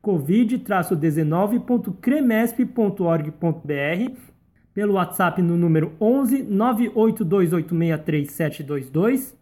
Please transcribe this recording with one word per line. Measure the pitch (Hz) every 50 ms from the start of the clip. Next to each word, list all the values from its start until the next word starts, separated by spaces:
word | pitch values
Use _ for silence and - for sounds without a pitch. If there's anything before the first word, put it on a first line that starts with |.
covid | - 208 196 165 135 143 180 220 247 214 254 247 - - 202 185 170 175 190 151
dezenove | 147 165 147 156 160 151 156 175 196 208 226 240
ponto | - - 247 240 - - 175
cremesp | - - - 269 311 285 240 220 220 226 226 226 - 247
ponto | - - - 220 202 185 - 185
org | 170 165 160 151 151
ponto | 151 - - 165 151 160 -
B | 143 147
R, | 139 139 147 165 180 233 262 262 - - - _ _ _ _ _ _ _ _ _
pelo | 196 208 208 196
WhatsApp | 190 180 180 - - 190 175 170 185 180
no | 170 170
número | 170 175 170 160 156 151 - - -
onze | 214 214 247 277 277 226 262 269 -
nove | 202 202 190 220 247 240 208 240 214 -
oito | 233 214 226 220 220 214
dois | 160 180 202 180 165 170
oito | 175 160 - 175
meia | 165 165 170 160 151
três | 160 - 156 151 143 143 -
sete | - 165 151 143 - 151
dois | 135 147 139 127 127
dois | 135 156 185 226 269 262 269 - - _